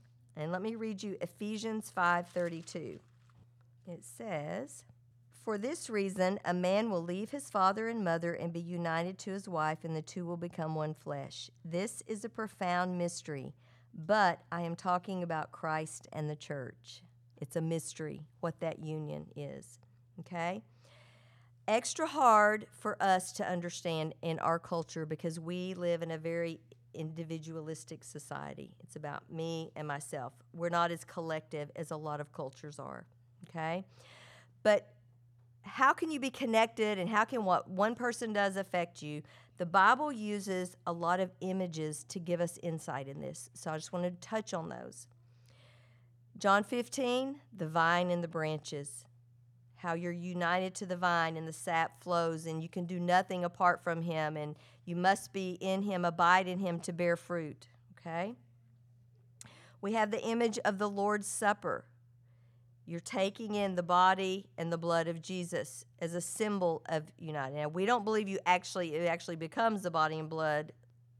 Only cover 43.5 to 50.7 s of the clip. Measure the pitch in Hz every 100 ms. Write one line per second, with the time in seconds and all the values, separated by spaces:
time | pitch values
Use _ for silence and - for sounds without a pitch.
43.5 | - 165 156 - 180 180 175 - 220 214
44.5 | 175 165 - - - - - - - -
45.5 | - - - - - - _ _ 180 202
46.5 | 202 208 240 233 - 247 247 269 277 -
47.5 | 190 160 165 165 175 180 175 170 165 156
48.5 | 156 - 147 143 - - - _ - -
49.5 | _ _ - 175 170 175 175 180 175 170
50.5 | 180 185